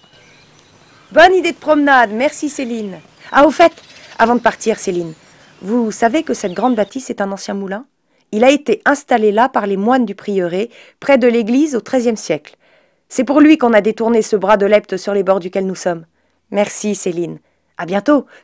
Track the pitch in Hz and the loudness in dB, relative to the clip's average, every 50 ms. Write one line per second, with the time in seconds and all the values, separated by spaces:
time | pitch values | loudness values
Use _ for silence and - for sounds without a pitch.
0 | _ _ _ _ _ _ _ _ _ _ _ _ _ _ _ _ _ _ _ _ | _ _ _ _ _ _ _ _ _ _ _ _ _ _ _ _ _ _ _ _
1 | _ _ 190 285 330 370 370 370 302 339 - - - 302 311 294 285 285 277 254 | _ _ 4 6 6 6 6 4 0 -2 -4 -4 -2 0 2 2 4 4 4 4
2 | 233 202 208 220 254 302 - - 311 294 - - 269 226 240 226 208 196 180 165 | 4 2 0 -2 -2 -2 -4 -4 -8 -8 -6 -8 -8 -6 -6 -6 -8 -8 -12 -14
3 | - _ _ _ - - - 262 285 311 254 - 339 330 - - - - - - | -18 _ _ _ -12 -2 2 4 4 4 6 4 2 2 2 -2 -16 -20 -20 -20
4 | - - - - 226 220 240 240 - 220 - - - 220 214 - - 196 180 175 | -20 -10 -2 0 2 2 2 2 0 -2 -2 -2 -2 -4 -4 -4 -4 -6 -4 -4
5 | 170 165 156 - _ _ _ _ _ _ _ - - 185 226 247 233 220 196 - | -6 -8 -10 -16 _ _ _ _ _ _ _ -14 -8 -4 -2 -2 -2 -2 -2 0
6 | 233 226 233 320 320 - 247 - - 196 180 - 208 262 247 214 202 202 - 269 | 0 0 0 0 -2 -4 -6 -6 -6 -8 -4 -2 -2 0 0 0 -2 -4 -6 -10
7 | 254 - 226 - 202 196 196 190 - - 202 196 196 190 196 214 269 _ _ _ | -10 -10 -8 -6 -6 -6 -8 -8 -10 -10 -8 -8 -8 -8 -10 -12 -12 _ _ _
8 | _ _ _ _ _ _ - 214 233 269 294 285 294 - 208 - - 247 285 277 | _ _ _ _ _ _ -2 2 4 4 4 4 2 -2 -4 -2 0 0 0 0
9 | - - 262 226 214 214 196 214 240 269 - 254 208 202 196 190 196 226 262 262 | -2 -2 -2 0 2 2 2 2 2 0 0 -2 -4 -4 -4 -2 0 0 0 0
10 | 240 196 196 - - - 202 190 180 170 170 185 214 233 - - - - _ _ | 0 -2 -6 -8 -8 -6 -4 -4 -4 -4 -4 -6 -6 -8 -10 -16 -20 -20 _ _
11 | - - 277 262 226 247 226 233 226 196 240 269 311 311 285 220 - - - 262 | 0 2 2 4 4 2 2 2 0 0 0 0 0 0 -2 -4 -6 -4 -2 -2
12 | 226 240 220 208 - - 160 147 - - - _ _ _ _ _ _ _ _ _ | 0 0 -2 -4 -4 -6 -6 -6 -8 -12 -20 _ _ _ _ _ _ _ _ _
13 | _ _ - - 262 220 277 294 294 302 320 311 254 233 226 208 185 220 220 - | _ _ -4 -4 -2 0 2 4 6 6 4 4 2 2 2 2 2 2 0 -2
14 | 226 220 233 220 214 - - 202 185 190 214 202 196 196 214 208 208 - 190 180 | -2 0 0 0 0 0 -2 0 2 2 2 2 2 2 2 2 0 -2 -8 -8
15 | - 202 202 202 190 185 190 196 170 185 185 196 190 190 185 - - 185 170 165 | -4 -2 -2 0 0 0 0 -2 -2 -4 -4 -4 -4 -4 -6 -6 -6 -6 -6 -6
16 | 165 - _ _ _ _ _ _ _ _ 202 202 208 - - - - 208 202 190 | -8 -18 _ _ _ _ _ _ _ _ -4 -4 -2 -2 -4 -6 -6 -6 -6 -4
17 | - 190 165 170 170 160 160 156 _ _ _ _ _ _ _ - 175 160 185 202 | -6 -6 -6 -6 -6 -8 -10 -14 _ _ _ _ _ _ _ -12 -8 -6 -4 -2
18 | 202 - 294 269 240 - - - | 0 2 2 2 0 -4 -12 -20